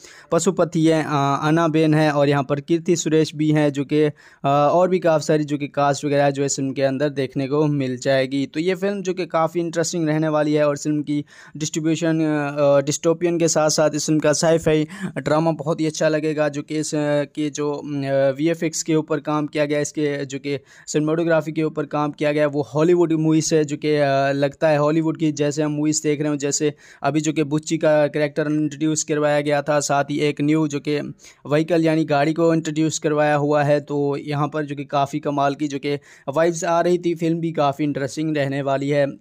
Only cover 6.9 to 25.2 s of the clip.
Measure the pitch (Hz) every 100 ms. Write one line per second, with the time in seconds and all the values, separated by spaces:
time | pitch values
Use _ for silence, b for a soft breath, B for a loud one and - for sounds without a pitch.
6.9 | 131 147 139 127 143 131 147 151 143 131
7.9 | 123 135 135 131 139 127 156 175 180 196
8.9 | 202 185 180 165 165 160 175 170 165 160
9.9 | 175 151 156 156 151 151 151 147 143 151
10.9 | 151 147 147 - B B 147 156 165 156
11.9 | 160 165 160 156 151 143 147 143 143 143
12.9 | - 165 165 175 170 160 156 156 156 151
13.9 | 147 - 156 151 143 165 165 165 156 156
14.9 | 196 190 - 139 151 165 151 147 160 156
15.9 | - 156 151 156 147 147 147 147 156 151
16.9 | 151 147 147 143 - 147 147 147 143 147
17.9 | 143 135 135 139 135 165 165 160 - -
18.9 | 156 151 151 151 151 151 151 147 147 147
19.9 | 156 147 143 135 139 143 139 B B -
20.9 | 156 151 160 170 160 156 156 156 156 143
21.9 | 147 151 - 147 151 147 143 139 147 170
22.9 | 175 165 160 156 156 - 156 147 147 151
23.9 | 147 139 135 139 139 143 - 160 147 147
24.9 | 160 160 156